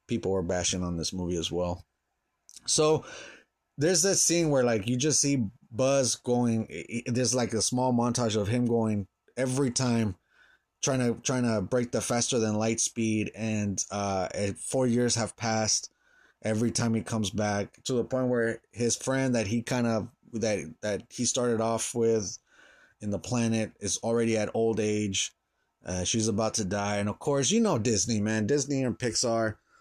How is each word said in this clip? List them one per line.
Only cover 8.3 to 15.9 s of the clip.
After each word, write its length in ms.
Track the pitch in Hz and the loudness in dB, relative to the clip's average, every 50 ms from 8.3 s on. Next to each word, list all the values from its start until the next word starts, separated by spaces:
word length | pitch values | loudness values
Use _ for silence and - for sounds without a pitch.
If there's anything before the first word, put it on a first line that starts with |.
| 104 | 0
of 140 | 110 101 95 | 0 0 0
him 180 | 120 123 123 | 0 0 2
going 400 | 117 117 117 113 110 107 101 95 - _ _ _ _ _ | 2 2 2 2 2 0 -2 -4 -6 _ _ _ _ _
every 340 | - 131 131 127 135 143 127 | -4 -2 0 0 0 0 0
time 460 | 123 - 131 123 117 117 113 104 92 - _ _ _ _ - - _ _ _ _ _ _ | 0 0 2 2 2 2 2 0 -2 -6 _ _ _ _ -20 -20 _ _ _ _ _ _
trying 160 | - 143 135 127 | -2 0 0 2
to, 220 | 123 120 113 117 | 2 0 0 0
trying 220 | - - 131 127 123 | -2 -2 0 2 2
to 180 | 120 113 107 | 2 2 0
break 300 | - 110 131 123 120 120 | 0 2 0 0 0 0
the 80 | - 117 | -2 -2
faster 400 | - - 123 120 113 - 135 120 | 0 0 0 0 0 2 2 2
than 160 | 110 110 107 | 2 2 2
light 240 | 107 110 113 117 117 | 2 0 0 0 0
speed. 500 | - - - 120 113 110 107 107 104 - - | -2 -2 -2 -2 0 0 2 0 -2 -4 -6
And, 460 | 98 113 110 110 107 104 101 95 - - - | -6 -4 -2 -2 -2 -2 -2 -2 -4 -4 -4
uh, 340 | 98 101 101 101 95 95 92 - - | -4 -2 -2 0 0 0 -2 -2 -2
eh, 180 | 90 104 101 - - | -2 -2 -2 -4 -6
four 300 | - - - 131 131 123 | -6 -2 0 2 2 2
years 260 | 117 120 123 120 113 | 2 2 2 2 2
have 220 | 117 113 101 - | 0 -2 -4 -6
passed 560 | - 120 113 110 110 110 107 - - - - | -4 -2 0 0 0 2 0 0 -2 -2 -8